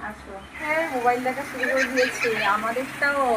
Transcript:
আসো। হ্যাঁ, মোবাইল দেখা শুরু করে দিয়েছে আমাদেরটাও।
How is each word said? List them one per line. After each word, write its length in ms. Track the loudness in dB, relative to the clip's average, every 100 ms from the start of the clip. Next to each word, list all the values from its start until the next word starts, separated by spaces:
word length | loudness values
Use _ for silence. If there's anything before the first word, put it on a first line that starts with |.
| -10
আসো। 260 | -10 -12 -14 -12 -8
হ্যাঁ, 240 | 0 0 0 0
মোবাইল 240 | 2 2 0
দেখা 160 | -2 -6
শুরু 140 | -4 0
করে 140 | 2 2
দিয়েছে 380 | 2 2 2 0 2 2 2
আমাদেরটাও। 680 | 0 -2 -4 -2 0 2 2